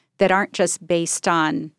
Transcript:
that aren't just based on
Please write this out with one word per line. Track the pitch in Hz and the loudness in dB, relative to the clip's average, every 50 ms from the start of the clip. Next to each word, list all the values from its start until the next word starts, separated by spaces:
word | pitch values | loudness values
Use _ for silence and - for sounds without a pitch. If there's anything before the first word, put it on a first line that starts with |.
| _ _ _ - | _ _ _ 0
that | 202 185 | 2 2
aren't | 185 196 208 - | 4 2 0 -2
just | - - 196 170 - - 175 | -2 -2 -2 -2 -2 -4 -4
based | - 175 170 170 165 - - - | -2 -2 -2 0 -2 -4 -2 0
on | - - 165 156 156 160 165 160 156 - | 0 2 2 2 0 -2 -4 -6 -10 -12